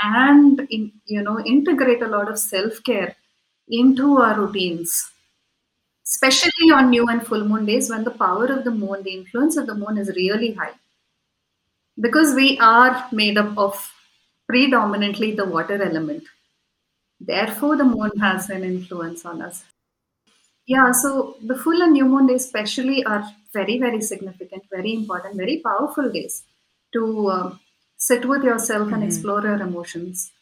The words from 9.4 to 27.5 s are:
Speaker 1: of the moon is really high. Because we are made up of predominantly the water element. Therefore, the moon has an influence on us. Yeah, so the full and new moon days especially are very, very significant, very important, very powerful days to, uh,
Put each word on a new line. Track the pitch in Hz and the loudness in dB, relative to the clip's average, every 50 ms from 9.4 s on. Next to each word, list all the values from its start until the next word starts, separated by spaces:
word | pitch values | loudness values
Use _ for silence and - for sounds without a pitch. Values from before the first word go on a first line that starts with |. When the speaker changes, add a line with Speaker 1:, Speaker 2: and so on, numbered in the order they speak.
| 285 320 311 302 | 0 0 0 0
Speaker 1:
of | 233 220 | -4 -6
the | 208 | -6
moon | 208 202 214 214 208 | -8 -6 -4 -4 -4
is | 196 - - | -4 -4 -4
really | 180 185 190 208 226 240 226 196 | -2 0 0 0 0 -2 -4 -4
high. | 185 156 - - _ _ _ _ _ _ _ _ _ _ _ _ _ _ _ _ _ _ _ _ _ _ _ _ - | -6 -8 -10 -12 _ _ _ _ _ _ _ _ _ _ _ _ _ _ _ _ _ _ _ _ _ _ _ _ -4
Because | 214 233 226 302 320 294 254 | -2 0 2 4 4 4 4
we | 262 269 277 277 - | 2 2 2 2 4
are | 233 226 226 233 247 254 240 - - - 226 | 4 6 8 8 6 6 4 0 -6 -6 -2
made | 214 214 208 202 208 | 0 0 2 2 0
up | 208 208 208 214 | 0 0 0 -2
of | 196 196 - - - - - _ _ _ _ _ _ _ _ _ _ | -2 -2 -2 -6 -12 -16 -18 _ _ _ _ _ _ _ _ _ _
predominantly | - 226 254 277 277 254 233 220 208 196 202 208 202 190 202 220 220 208 | -2 0 2 2 4 2 2 0 0 -2 -2 -2 -2 -2 -2 -4 -4 -2
the | 208 196 | -4 -4
water | 185 165 160 165 196 202 202 | -4 -2 -4 -4 -4 -4 -4
element. | 190 175 160 160 160 151 147 160 - - _ _ _ _ _ _ _ _ _ _ _ _ _ _ _ _ _ - | -2 -2 -4 -4 -4 -6 -8 -10 -12 -18 _ _ _ _ _ _ _ _ _ _ _ _ _ _ _ _ _ -20
Therefore, | - 175 170 185 220 214 - - 285 294 302 277 | -12 -6 -4 -2 -2 -2 -4 -2 0 0 2 4
the | 277 | 2
moon | 254 226 208 214 208 208 208 | 2 2 2 -2 -4 -2 0
has | 208 190 190 185 - - | 0 0 0 -2 -4 -8
an | 190 185 185 | -8 -8 -6
influence | 185 185 185 185 - 185 175 165 165 170 165 - | -6 -6 -6 -8 -10 -10 -8 -8 -8 -10 -12 -14
on | 170 170 165 | -14 -14 -12
us. | 165 175 175 - - _ _ _ _ _ _ _ _ _ _ _ _ _ _ _ _ _ _ _ _ - | -12 -14 -14 -16 -20 _ _ _ _ _ _ _ _ _ _ _ _ _ _ _ _ _ _ _ _ 0
Yeah, | 262 262 262 240 | 4 4 4 4
so | 247 - - 277 269 269 262 - - - | 4 2 0 0 -2 -2 -4 -6 -8 -12
the | 220 226 254 262 | -8 -6 -6 -4
full | - 320 339 349 | -2 0 2 4
and | 359 330 302 | 6 6 6
new | 269 269 | 6 4
moon | 262 262 269 269 262 | 4 4 6 6 4
days | 247 254 254 | 4 2 0
especially | - - 214 208 208 - 269 254 262 269 262 226 | -4 -6 -6 -4 -4 -4 -4 -2 -2 0 0 0
are | 220 208 202 208 - - _ _ - - | -2 -2 -4 -4 -8 -14 _ _ -10 -8
very, | 214 185 190 233 247 | -6 -4 -4 -2 -2
very | 254 240 220 214 | -2 -2 -2 -4
significant, | 202 - 196 - 190 185 180 - 185 - 190 190 - _ | -6 -6 -8 -10 -12 -14 -14 -16 -18 -18 -18 -20 -18 _
very | 190 185 190 214 226 | -12 -8 -6 -6 -4
important, | 226 214 208 185 180 180 196 202 | -6 -6 -6 -6 -8 -8 -10 -10
very | 190 180 220 311 320 | -6 -4 -4 -4 -4
powerful | - 226 196 208 277 294 - 302 269 233 | -4 -4 -2 -2 -2 -4 -4 -4 -4 -4
days | - 165 - - - - - _ _ _ _ _ _ _ _ _ - | -4 -6 -8 -8 -12 -14 -14 _ _ _ _ _ _ _ _ _ -6
to, | 233 226 220 220 214 208 196 | -4 -4 -2 -2 -2 -2 -2
uh, | 190 180 180 180 | -2 -2 -4 -6